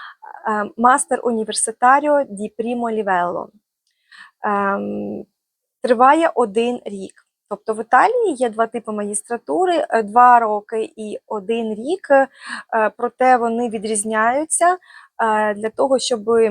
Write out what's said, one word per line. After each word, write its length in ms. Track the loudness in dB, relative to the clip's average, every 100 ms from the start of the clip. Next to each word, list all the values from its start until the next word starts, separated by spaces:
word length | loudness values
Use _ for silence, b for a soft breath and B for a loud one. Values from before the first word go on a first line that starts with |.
| B B -20 -10 -4 -4 -4 0
мастер 440 | 2 2 0 -4
університаріо 1000 | -2 -2 -4 -6 -6 0 4 4 4 0 0
ді 260 | -6 -10 -6
прімо 320 | -6 -4 -4
лівелло. 580 | -4 0 0 -2 -4 -10 _ _ _ _ B B B B _
Ем, 800 | -4 -2 -2 -2 -4 -6 -8 -10 -14 _ _ _ _ _
триває 480 | 0 4 6 4 2
один 460 | 0 -2 0 -2 -2
рік. 300 | -8 -12 -14 _ _ _ -14
Тобто 240 | -10 -8
в 60 | -8
Італії 540 | 0 4 4 2 0
є 160 | 0 -2
два 160 | -2 -4
типи 260 | -4 -8
магістратури, 920 | -6 -6 -8 -8 -10 -4 -2 0 0 0
е, 120 | -2
два 360 | 0 6 8 8
роки 540 | 4 -4 -6 -8 -8 -10
і 220 | -12 -12 -10
один 480 | -8 -4 -4 -4
рік, 360 | -6 -6 -4 2
е, 180 | 4 4 B B -14 B -2 -2 -2
проте 400 | -6 2 4 4
вони 320 | 2 -2 -4
відрізняються. 1080 | -6 -4 -4 -2 0 0 0 -2 0 0 0 B B B -4
Е, 320 | 0 0 0
для 160 | -2 -4
того, 280 | -2 0 0
щоб 220 | -2 -4 0 2 2